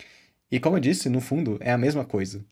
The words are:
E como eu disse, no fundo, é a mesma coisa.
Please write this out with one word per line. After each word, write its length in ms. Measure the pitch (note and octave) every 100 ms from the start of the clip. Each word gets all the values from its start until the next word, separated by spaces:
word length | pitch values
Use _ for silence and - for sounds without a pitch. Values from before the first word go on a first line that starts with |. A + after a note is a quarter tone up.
| - - _ _ _
E 80 | B2+
como 200 | D#3 F#3
eu 20 |
disse, 300 | B2+ F#3 C3+
no 100 | B2+
fundo, 380 | B2 C#3+ C3+ G2+
é 100 | B2
a 80 | A#2+
mesma 280 | C3 D3 -
coisa. 400 | G2+ F#2+ G2+ -